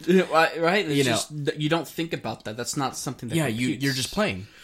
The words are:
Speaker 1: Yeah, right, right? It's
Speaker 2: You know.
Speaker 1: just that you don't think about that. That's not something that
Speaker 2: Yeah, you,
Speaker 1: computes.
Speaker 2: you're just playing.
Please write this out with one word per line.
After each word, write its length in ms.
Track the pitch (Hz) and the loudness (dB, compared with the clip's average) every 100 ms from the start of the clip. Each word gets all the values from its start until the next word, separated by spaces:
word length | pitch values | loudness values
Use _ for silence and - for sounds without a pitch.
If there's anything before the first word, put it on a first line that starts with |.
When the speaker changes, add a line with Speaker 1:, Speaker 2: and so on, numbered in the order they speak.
| - | 4
Speaker 1:
Yeah, 180 | 185 175 | 4 6
right, 300 | 156 160 151 | 4 4 4
right? 260 | 165 202 160 | 2 2 2
It's 80 | 143 | 2
Speaker 2:
You 80 | 131 | 2
know. 40 | |
Speaker 1:
just 340 | 110 - 151 143 | 2 -2 -4 -4
that 160 | 151 | -2
you 80 | 151 | 0
don't 180 | 165 135 | 0 -2
think 240 | - 165 | -6 -4
about 320 | 143 113 117 | -4 -6 -8
that. 140 | 110 113 | -10 -8
That's 180 | 120 151 | -6 -2
not 220 | 131 - | -4 -4
something 320 | 147 123 120 | -8 -6 -4
that 60 | 165 | 0
Speaker 2:
Yeah, 100 | 139 | 0
you, 200 | 113 127 | 0 -2
Speaker 1:
computes. 160 | 131 139 | 0 0
Speaker 2:
you're 80 | |
just 180 | 131 120 | 0 -2
playing. 340 | 202 202 95 104 - | 0 -2 -2 -10 -18